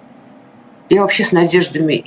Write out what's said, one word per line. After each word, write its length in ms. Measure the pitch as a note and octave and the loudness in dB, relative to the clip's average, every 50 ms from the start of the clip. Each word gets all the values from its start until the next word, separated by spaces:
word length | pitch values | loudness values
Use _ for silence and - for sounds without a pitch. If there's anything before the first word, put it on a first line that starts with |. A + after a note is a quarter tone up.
| - - - - - - - - - - - - - - - - - - | -20 -20 -20 -20 -20 -20 -20 -20 -20 -20 -20 -20 -20 -20 -20 -20 -2 0
я 120 | F3 G3+ | 2 2
вообще 220 | G3 G3 - - G#3 | 2 0 -2 -2 -2
с 80 | - | 0
надеждами, 720 | F#3 F3 E3+ E3 E3+ F3+ E3+ - - D3 D#3+ D#3 D3 - - | 2 0 0 2 0 0 -2 -2 -4 -4 -2 -2 -2 -4 -6